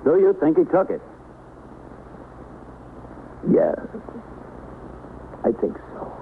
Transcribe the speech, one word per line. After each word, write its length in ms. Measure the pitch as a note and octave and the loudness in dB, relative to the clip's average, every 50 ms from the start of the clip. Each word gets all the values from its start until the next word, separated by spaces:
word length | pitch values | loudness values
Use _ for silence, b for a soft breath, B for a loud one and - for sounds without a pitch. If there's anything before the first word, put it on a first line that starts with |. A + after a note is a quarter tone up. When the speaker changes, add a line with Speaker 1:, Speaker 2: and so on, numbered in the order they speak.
| - | 6
Speaker 1:
Do 140 | C3+ D#3+ F#3+ | 6 6 8
you 140 | F#3+ G3 G3+ - | 8 6 6 6
think 180 | C#3+ D#3 D#3 | 4 6 6
he 60 | - E3 | 6 4
took 260 | - - F#3 F#3+ - | 6 4 4 4 2
it? 120 | - - - - - - - - - - - - - - - - - - - - - - - - - - - - - - - - - - - - - - - - - - - - - - - - - - - - | -2 -6 -6 -14 -18 -20 -20 -20 -20 -20 -20 -20 -20 -18 -18 -18 -18 -18 -16 -16 -16 -16 -16 -18 -16 -18 -18 -18 -18 -18 -18 -16 -16 -16 -16 -18 -18 -18 -18 -18 -16 -16 -16 -16 -16 -16 -16 -16 -14 -4 2 4
Speaker 2:
Yeah. 240 | - - - - - - - - - - - - - A#3 - - - - - - - - - - - - - - - - - - - - - - - - - | 6 6 6 4 2 -2 -6 -10 -12 -12 -12 -12 -14 -14 -14 -14 -16 -16 -16 -16 -16 -16 -16 -16 -16 -16 -16 -16 -16 -16 -16 -16 -16 -16 -14 -14 -12 -2 0
I 80 | - | 0
think 240 | A3+ - - - - | 2 2 0 -2 -2
so. 360 | - - - - - - - - - | -6 -12 -14 -12 -12 -10 -10 -12 -14